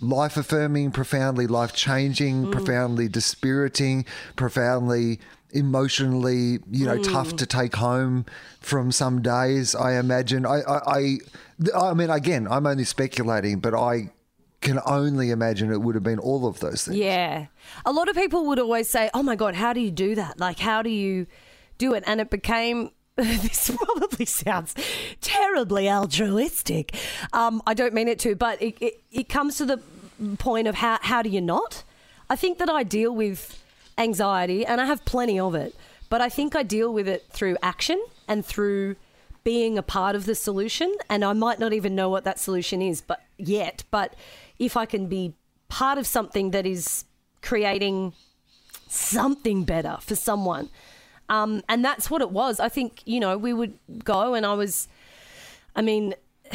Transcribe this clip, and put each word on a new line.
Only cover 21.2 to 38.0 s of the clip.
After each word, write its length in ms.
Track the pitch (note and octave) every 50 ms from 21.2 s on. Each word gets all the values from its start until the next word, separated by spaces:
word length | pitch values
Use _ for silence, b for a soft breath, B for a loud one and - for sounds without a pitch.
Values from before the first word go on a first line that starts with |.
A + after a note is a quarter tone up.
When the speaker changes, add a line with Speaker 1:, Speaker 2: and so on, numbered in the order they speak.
| F3+ - B B B B B B B B B -
Speaker 2:
do 160 | B3 C4 B3
it?" 100 | G#3 F#3+ -
And 120 | G#3+ A3
it 120 | A3 -
became, 580 | - G3+ - - A#3 A3+ A3+ A#3 A#3+ A#3+ A#3 - _ _ _
<laughs> 120 | _ -
this 540 | - A#3+ A3 A#3 A3 F#3+ A3 - - - -
probably 560 | - A#3+ - - A#4 D#4+ F4+ G4 - - A#3+
sounds 480 | - - - - B3 G3+ F3 E3 - - B D#4 B B B B B B B
terribly 680 | - - - G4+ G4+ G4 G4 D4+ A#3+ F#3 G3+ G3+ G3 G3
altruistic. 1080 | G3+ G3+ G3 F3 C3+ D#3+ G#3+ G3+ G3 G#3+ C4+ E4 - - - - E3+ D#3+ D3+ - B B B B B B B B
Um, 300 | - A#3 A#3 A#3 A3+ A3 - A3
I 80 | A3
don't 180 | G#3+ B3 B3 G#3+
mean 140 | - A3+ A#3
it 100 | A#3 -
to, 140 | - A#3+ G3+
but 260 | F3+ A#3+ A#3 G#3+ -
it, 160 | G#3+ A#3 G#3+ -
it, 220 | A3+ A#3+ - - _ _
it 180 | - B3 B3+ -
comes 280 | - C#4 C#4 D4 C#4 -
to 80 | D4+
the 140 | B3+ C#4 A#3+ - - - - - - - - A3 G#3 G3+ -
point 280 | - C4 A3+ A3+ A3+ A3
of 80 | G3+
how, 220 | - A3+ A#3 A3+ A3 -
how 180 | - B3 A#3+
do 80 | A3+ A3
you 120 | F#3+ G3
not? 420 | F3+ E3 E3+ C#4 A4+ - - - - b b b b b b b b b
I 80 | C4
think 220 | - - F#4 F4 -
that 140 | E4+ D#4
I 100 | D#4 D4+
deal 320 | B3+ F#3 G3+ G#3+ A3+ A#3 B3
with 460 | A3 A3 G#3 F#3+ - - - - - b b b b b b b
anxiety, 680 | - A#3 A3+ G#3+ F3 G#3+ G3 G3 F#3 F3+ F3+ F3+ G3 A#3
and 160 | - A#3 A#3+
I 40 | C4
have 200 | C4+ D4 - -
plenty 340 | - - B3 B3 A#3+ G3+ F#3+
of 140 | F#3 F#3+ E3
it, 220 | D#3 C#3+ - - B B B B B B B
but 100 | A3 A#3
I 80 | B3 B3
think 280 | - - C#4+ D4 -
I 80 | D#4 C4+
deal 280 | F#3+ G3+ G#3+ A3+ A#3
with 160 | A3+ G#3+ G3 F#3+
it 180 | F#3+ F3+ - -
through 280 | - - G#3 F#3+ F3 -
action 420 | - F#3 F3+ - - - D#4+ F#4+